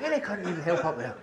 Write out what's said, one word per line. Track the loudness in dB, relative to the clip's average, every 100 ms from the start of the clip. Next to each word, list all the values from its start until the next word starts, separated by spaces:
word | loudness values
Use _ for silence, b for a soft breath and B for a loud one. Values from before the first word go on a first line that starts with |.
Any | 2 0
cunt | 0 -4
needing | -2 -2
help | 2 2
up | 2 0
there? | -4 -8